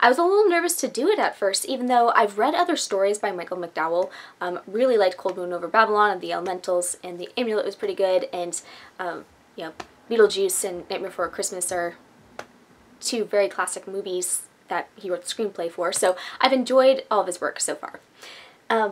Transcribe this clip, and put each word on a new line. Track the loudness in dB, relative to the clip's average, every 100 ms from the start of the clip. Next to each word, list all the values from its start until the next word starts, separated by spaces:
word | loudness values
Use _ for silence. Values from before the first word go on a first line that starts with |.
I | 4
was | 4
a |
little | 4 4 4
nervous | 2 0 -2
to | -4
do | 0 0
it | 2
at | 0 0
first, | -2 -2 -4
even | -4
though | 2 4 4 4
I've | 2 2
read | 0
other | 2 0 -2
stories | -2 0 0 0
by | -4
Michael | -6 -8 -8
McDowell. | -6 -4 0 0 -2 -6 -20 -8
Um, | -6 -6 -6
really | 0 4 4
liked | 4 0
Cold | -4 -4
Moon | -6
Over | -6 0
Babylon | 4 4 4 2
and | 2
The | -4
Elementals, | -4 -4 -6 -2 -2 -2 -6
and | -10 -12
The | -8 -4
Amulet | -2 -2 -2
was | -4
pretty | -4
good, | 0 2 2 0
and, | -6 -6 -8 -12 -20 -16 -10
um, | -8 -10 -14 _ _
you | -14
know, | -14 -14 -18 _ 0
Beetlejuice | 6 6 4 0 -2 -4
and | -6 -8
Nightmare | -8 -8
Before | -6 -6
Christmas | -4 -8 -6 -4
are | -2 -4 -6 _ _ -20 -20 -20 _ _ _ _ -12
two | -4 -4 0
very | 2 2
classic | 0 -4 -6 -8
movies | -8 -4 -4 -2 -4 -8 _ -6
that | -6 -6 -10
he | -6
wrote | -6
the | -6
screenplay | -4 -4 -4 -6
for, | -4 -2
so | 2 2 0 -4 0
I've | 2
enjoyed | 2 4 6 6 4 2
all | 0
of | 0
his | -4
work | -6 -4
so | -6 -6
far. | -10 -16 _ _ -20 -20 -20 -12 -2
Uh, | 0 0